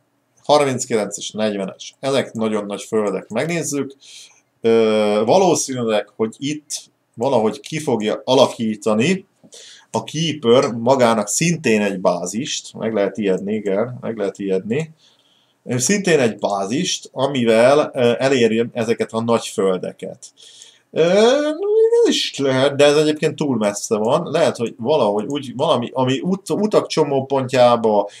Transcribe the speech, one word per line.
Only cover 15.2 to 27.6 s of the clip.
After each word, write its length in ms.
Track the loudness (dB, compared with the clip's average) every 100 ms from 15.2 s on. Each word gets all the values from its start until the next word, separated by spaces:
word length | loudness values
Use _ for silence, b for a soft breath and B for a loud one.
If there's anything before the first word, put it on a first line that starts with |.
| b b b b
Ö, 140 | -8 -4
szintén 420 | -2 -2 2 2
egy 180 | 2 -2
bázist, 720 | -2 -2 -4 -4 -4 -6 -10
amivel, 800 | -4 -2 0 4 6 6 4 2
ö, 180 | 2 2 2
elérjem 520 | 2 4 4 2 -2
ezeket 380 | -2 -2 -2 -2
a 100 | -2
nagy 260 | 0 0 0
földeket. 840 | -2 0 0 -4 -10 -14 -14 -20 B B B B B _
Ö, 120 | 0 2 4 4 4 0 -4 0 2 4 4
ez 60 | 4
is 280 | 2 -4 -2
lehet, 380 | 0 2 2 4
de 100 | 4
ez 120 | 6
egyébként 380 | 2 0 -2 -2
túl 220 | -2 0
messze 400 | -2 -2 -4 -2
van. 340 | 0 0 0
Lehet, 260 | 0 0 0
hogy 180 | -6 -4
valahogy 480 | 0 2 2 0 -4
úgy, 260 | -6 -8 -4
valami, 340 | 0 0 -2
ami 260 | -2 0 0
ut-, 300 | -2 -4 -4
utak 380 | -2 0 0 0
csomópontjába, 1200 | -2 0 -2 -2 -4 0 4